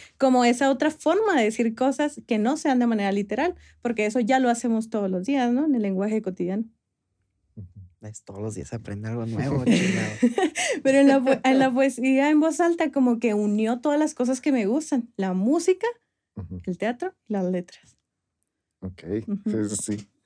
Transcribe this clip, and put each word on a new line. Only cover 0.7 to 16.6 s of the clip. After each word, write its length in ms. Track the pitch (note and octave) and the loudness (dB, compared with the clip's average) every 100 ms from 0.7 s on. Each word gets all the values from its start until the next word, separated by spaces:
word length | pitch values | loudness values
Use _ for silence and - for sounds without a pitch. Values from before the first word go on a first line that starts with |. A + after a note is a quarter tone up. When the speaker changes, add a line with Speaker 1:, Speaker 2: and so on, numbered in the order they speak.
Speaker 1:
otra 180 | C4+ D4+ | 2 0
forma 440 | D#4 D4 F4+ A4 E4 | -2 0 2 2 2
de 60 | |
decir 320 | G#3+ A3 A3+ A3+ | 2 0 -2 0
cosas 460 | C4 C4+ D4 - - | -2 0 -2 -4 -4
que 120 | A3 | 0
no 180 | G#3+ D4+ | 0 0
sean 240 | D#4 B3+ | 0 2
de 80 | A#3+ | 2
manera 240 | A3 G3+ | 0 0
literal, 440 | G3+ G3+ G#3+ E4 F4 - _ | -2 -2 -2 -2 -4 -12 _
porque 240 | A#3+ A3+ G#3+ | -6 -2 -2
eso 160 | A#3+ | 0
ya 180 | G#3+ C4 | 2 2
lo 100 | B3+ | 2
hacemos 400 | A#3 B3 A3+ A3 | 0 0 -2 -2
todos 200 | A3 G3 | -2 -2
los 140 | F#3 F#3+ | -2 -2
días, 260 | C#4 A#3+ | 0 2
¿no? 140 | A#3+ D#4 | 0 2
En 100 | B3+ | 0
el 60 | |
lenguaje 400 | G3+ F#3+ G3+ A3 | 0 0 0 -2
cotidiano. 420 | G#3+ F#3 F3 G3 A3+ _ _ _ _ _ _ _ _ - | -4 -4 -4 -4 -6 _ _ _ _ _ _ _ _ -18
Speaker 2:
Ujú. 100 | F#2 - F2+ _ G#2+ | -18 -18 -20 _ -18
Speaker 3:
Es, 160 | G#2+ | -18
todos 180 | - G2 | -16 -12
los 140 | A2 F#2+ | -10 -10
días 140 | C#2 | -10
se 80 | A#2 | -12
aprende 320 | G2 G2+ A2 | -10 -10 -8
algo 160 | A#2 A2+ | -6 -6
Speaker 1:
<laughs> 20 | |
Speaker 3:
nuevo, 380 | A2+ C#3 B2+ A#3+ | -4 -2 0 2
chingado. 480 | G3 F#3 - - - A#3+ A#3+ F4+ - E5+ G4+ | 2 2 -2 -4 -2 -2 0 -2 -2 -4 -2
Speaker 1:
Pero 140 | C4+ C4+ | 2 6
en 80 | C#4 | 6
la 100 | C4+ | 6
po-, 180 | B3+ C4 | 4 2
en 160 | C4 C4+ | 4 4
la 120 | C4+ | 4
poesía 580 | B3 C4+ C4+ C4 C4+ C#4+ | 2 0 0 0 2 4
en 100 | D4+ | 4
voz 200 | D#4+ D#4+ | 2 2
alta 300 | E4+ E4+ E4 | 0 2 0
como 280 | C#4+ B3+ A#3 | 2 2 2
que 140 | A#3 | 0
unió 480 | G#3 G#3 G#3 A3 A#3+ | 0 0 0 0 0
todas 180 | D4+ D4 | 0 2
las 140 | D4+ - | 0 0
cosas 240 | B3 C4 | -2 -2
que 100 | D4+ | 0
me 120 | C4+ G3 | 0 2
gustan, 460 | C4+ D#4 C4+ A#3 - | 0 0 -2 -2 -4
la 160 | F#3+ | -2
música, 520 | F#3 G#3 E4 E4+ F#4 A4+ A#4+ _ _ _ - | 0 2 2 0 -2 -2 -6 _ _ _ -14
Speaker 2:
Ujú. 260 | F2+ F#2 | -12 -10